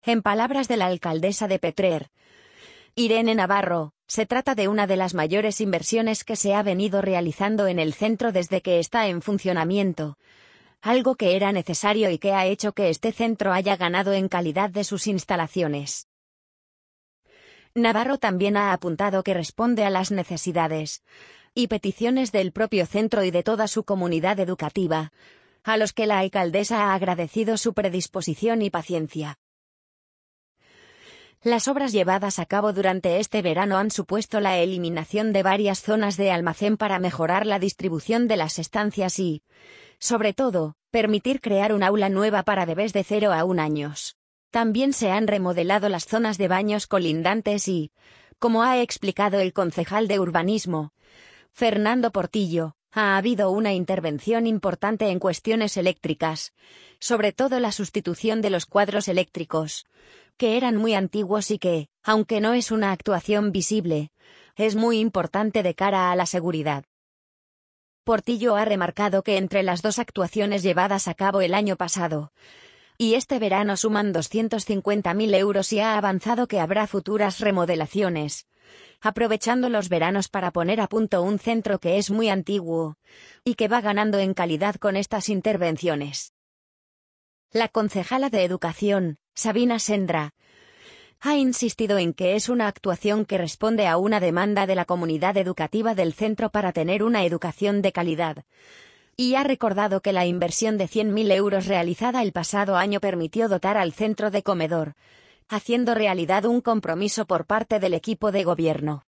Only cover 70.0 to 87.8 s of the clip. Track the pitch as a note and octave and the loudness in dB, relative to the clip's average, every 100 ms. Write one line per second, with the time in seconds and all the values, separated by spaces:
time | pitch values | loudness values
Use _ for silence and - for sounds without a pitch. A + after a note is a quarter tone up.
70 | A#3+ - F3 G#3+ G3+ G3+ F#3 E3+ G3 G3 | -4 -4 -4 0 -2 0 0 2 2 0
71 | F#3 E3 G3 G3 F3+ F#3+ G#3 F#3 F3 F#3+ | -2 0 0 2 2 2 0 -2 -4 -2
72 | E3+ D#3 D3+ _ - - - _ _ _ | -2 -4 -6 _ -20 -20 -20 _ _ _
73 | A3+ A#3 - C4 G#3+ F#3+ G#3 F#3+ A3 G#3 | 0 2 0 -2 2 2 0 0 0 2
74 | G#3 E3 D#3 G#3+ A3+ A3 - G3 G3+ G#3 | 0 0 -2 -2 -2 -2 -2 -2 0 0
75 | F#3+ F#3 G#3+ F#3+ G3 G3 F#3+ G#3+ A3 G#3+ | 0 0 2 4 4 0 0 0 2 0
76 | G3 F#3+ G#3+ A#3+ B3 G3+ D#3+ G3 G#3 G3+ | 0 0 0 -2 0 0 0 0 0 -2
77 | F#3+ G#3+ G3+ F#3 G#3+ G3 E3+ E3 D3+ G3+ | -2 0 0 0 0 2 2 0 -2 0
78 | G3 E3 D3+ - - _ _ - - _ | 0 0 -4 -8 -14 _ _ -20 -20 _
79 | G#3+ G#3 A#3 G#3+ A3+ B3 B3 A3+ F#3 E3+ | -4 0 0 0 0 0 2 0 0 0
80 | E3 G3 F#3 G3+ F3+ F3 E3+ A3 G3+ A3 | 2 0 -2 -4 -2 -2 0 0 0 0
81 | A3 F#3+ F3+ G3+ - A3+ G#3 G3 F3 F#3+ | 0 2 0 0 -2 -2 -2 -2 0 0
82 | G3+ G#3+ A3+ F#3+ E3+ G3+ E3+ E3 D#3+ D3+ | 0 0 0 0 -2 -4 -2 -2 -4 -8
83 | _ - - - - A#3 G#3+ A#3+ G#3 G3+ | _ -20 -20 -6 -4 0 0 2 0 0
84 | G#3+ G3+ F#3+ F#3+ E3+ D#3 G3+ G3+ G#3 F#3+ | 2 2 0 0 0 0 -2 0 -2 -2
85 | G3+ G#3+ - G3 G#3+ G#3 F3 D#3+ F3 D3 | -2 -4 -2 -2 0 0 0 0 -2 -2
86 | C#3+ C#3 - _ _ _ _ _ _ _ | -4 -10 -12 _ _ _ _ _ _ _
87 | _ _ _ _ _ A3+ A3+ - | _ _ _ _ _ -2 0 0